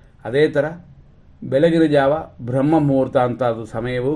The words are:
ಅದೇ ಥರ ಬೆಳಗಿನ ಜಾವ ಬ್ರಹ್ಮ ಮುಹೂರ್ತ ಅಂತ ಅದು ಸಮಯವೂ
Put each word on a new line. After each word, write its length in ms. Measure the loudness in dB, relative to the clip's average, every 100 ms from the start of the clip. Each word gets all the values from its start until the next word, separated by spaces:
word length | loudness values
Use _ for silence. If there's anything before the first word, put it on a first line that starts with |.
| -20 _
ಅದೇ 180 | -4 0 2
ಥರ 180 | 2 -4 -6 -20 -20 -20 -20 -20 -16
ಬೆಳಗಿನ 420 | -2 2 2 4 2
ಜಾವ 240 | 2 2 0 -6 -14
ಬ್ರಹ್ಮ 360 | -6 -2 2 2
ಮುಹೂರ್ತ 380 | 2 0 0 0
ಅಂತ 220 | 0 0
ಅದು 220 | -2 -4 -8
ಸಮಯವೂ 460 | -8 -6 -4 -4